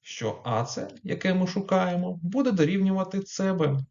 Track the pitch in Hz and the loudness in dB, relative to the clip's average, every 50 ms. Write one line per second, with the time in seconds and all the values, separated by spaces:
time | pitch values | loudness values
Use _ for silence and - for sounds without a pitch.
0 | _ - - - 117 110 104 - - 120 117 110 113 - - - 190 - - - | _ -16 -10 -4 -4 -4 -4 -4 -4 -2 0 0 0 -2 -4 -8 -8 -8 -12 -14
1 | - - 143 139 - 190 185 185 185 175 - 202 196 - 190 185 185 180 180 180 | -6 -6 -6 -2 0 0 2 2 2 2 0 -2 0 2 2 2 2 2 0 0
2 | 180 180 185 170 165 175 196 262 277 254 214 180 156 151 185 196 190 190 190 190 | -2 -2 -4 -4 -6 -2 0 2 2 2 4 4 4 4 4 2 2 2 2 2
3 | 185 185 - 196 196 - - - 190 190 185 175 156 143 135 139 135 - | 0 -2 -2 -4 -4 -4 -4 -2 0 0 2 2 2 2 2 0 -2 -6